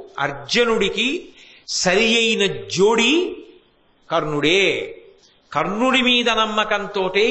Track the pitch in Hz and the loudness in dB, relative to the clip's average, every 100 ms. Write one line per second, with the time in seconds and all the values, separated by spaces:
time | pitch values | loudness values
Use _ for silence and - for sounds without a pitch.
0 | - - 143 139 - 226 240 214 196 - | -14 -6 -6 -6 -4 0 2 2 0 -2
1 | 233 - - - - - - - 180 185 | -4 -4 -10 -20 -20 -20 -10 -4 0 2
2 | 226 233 226 214 196 147 - 143 202 226 | 2 2 2 0 -2 -4 -6 2 2 4
3 | 233 320 370 - - - _ _ _ _ | 2 2 0 -6 -16 -20 _ _ _ _
4 | - 165 151 147 147 185 185 117 98 - | -4 -4 -2 -2 2 2 2 -2 -6 -14
5 | - - _ _ _ 147 165 208 254 262 | -20 -20 _ _ _ -6 -4 -2 0 2
6 | 247 247 240 220 220 208 208 208 196 202 | 4 4 2 0 0 -2 -2 -2 -4 -4
7 | 185 190 233 | -2 0 2